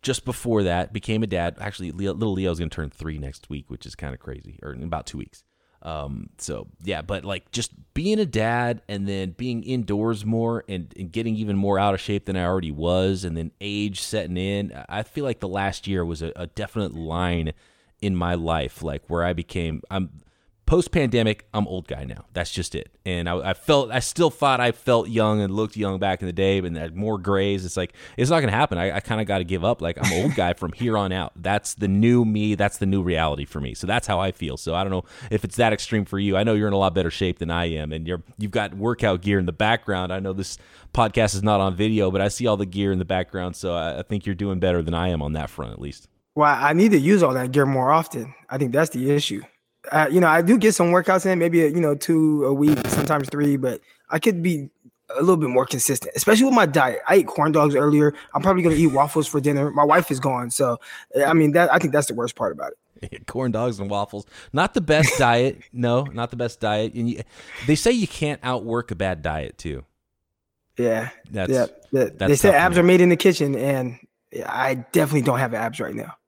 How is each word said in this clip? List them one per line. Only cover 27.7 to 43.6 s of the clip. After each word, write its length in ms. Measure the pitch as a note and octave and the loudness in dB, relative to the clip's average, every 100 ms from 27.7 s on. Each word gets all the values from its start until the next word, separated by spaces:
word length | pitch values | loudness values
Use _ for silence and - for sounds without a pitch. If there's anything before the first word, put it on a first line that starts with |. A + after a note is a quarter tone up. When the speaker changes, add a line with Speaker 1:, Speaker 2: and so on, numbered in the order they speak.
| - | -6
Speaker 1:
like, 160 | F2+ - - - | -6 -8 -18 -4
it's 120 | B2 | 2
not 120 | E3 | 2
gonna 100 | B2+ | 2
happen. 260 | G#2 D3 F2+ | 0 0 0
I, 200 | F#2 E2+ | -2 -4
I 20 | |
kinda 240 | - A2 | -4 -6
gotta 220 | G2+ G2 F2 | -2 -2 -2
give 180 | F#2 | -2
up. 180 | F2+ A#2+ | -2 -2
Like, 160 | E2 E2+ | -4 -4
I'm 140 | - F2 | -2 0
old 140 | C3 C3+ | -2 0
guy 160 | F2+ | -2
from 220 | F2 F2 | -2 -6
here 240 | D#2+ A#2 A2 | -4 -2 0
on 160 | G2 | 0
out. 180 | F#2 D#2 - | -4 -6 -8
That's 380 | F2 G#2 - - | -4 -2 -4 -4
the 120 | G#2 | 0
new 380 | G2 A#2 B2 A2+ | 4 6 6 4
me. 300 | G#2+ G#2+ G#2 | 0 0 0
That's 240 | G2+ - | -2 -2
the 60 | G2 | -2
new 160 | F#2+ | 0
reality 440 | F2+ E2 D#2+ C#2+ C#2+ | 0 0 0 -2 -6
for 160 | D2+ | -8
me. 140 | C2+ A1+ | -8 -8
So 120 | F#2 | -4
that's 200 | A#2 - | -4 -2
how 120 | F#2 | -2
I 140 | F#2+ | -2
feel. 240 | - D#2+ C2 | -4 -8 -6
So 180 | - E2 | -4 -4
I 80 | |
don't 80 | G2 | -2
know 140 | F#2 - - - | -4 -6 -16 -4
if 140 | G#2+ G2 | -4 -4
it's 100 | - | 0
that 160 | A#2 | 2
extreme 320 | G#2+ - A2 | 2 -2 -2
for 160 | G2 G2 | -2 -2
you. 160 | G2+ F#2+ | 0 2
I 80 | |
know 100 | A2 | 2
you're 140 | G#2+ G#2 | 2 2
in 60 | |
a 40 | G2 | 2
lot 160 | F#2+ | 2
better 180 | F2 E2+ | 0 -2
shape 280 | - F#2 F2 | -2 -4 -2
than 100 | E2 | -4
I 180 | E2+ E2+ | -2 -2
am, 260 | D#2+ D2+ | -4 -6
and 120 | D#2 E2 | -8 -6
you're, 180 | F2 - - | -8 -10 -10
you've 140 | G#2 | -4
got 220 | A2 G#2 | -4 -4
workout 480 | F#2 A2 A#2+ A2 F#2 | -4 -4 0 0 0
gear 180 | F#2+ G2+ | 2 0
in 60 | F2 | 0
the 80 | |
background. 580 | E2 G#2+ A#2+ - F#2+ F2+ | 0 0 0 -2 -4 -4
I 80 | F#2 | -6
know 140 | F#2+ | -6
this 240 | F#2+ F#2 - - - - | -6 -8 -12 -18 -20 -8
podcast 400 | - A2+ G#2+ A2 | 0 0 2 2
is 100 | G2 | 2
not 180 | G#2 G#2 | 2 2
on 160 | F#2+ F2+ | 2 0
video, 340 | G#2+ G#2+ F#2+ | 0 2 0
but 80 | F#2 | 2
I 80 | G2+ | -2
see 180 | - A#2+ | 0 0
all 120 | G#2 | 0
the 80 | G2 | -2
gear 260 | F#2 G2+ | -2 0
in 80 | F#2+ | 0
the 60 | F2+ | -2
background, 500 | F#2 F2+ F#2+ F2+ | -4 -4 -6 -8
so 180 | F2 | -6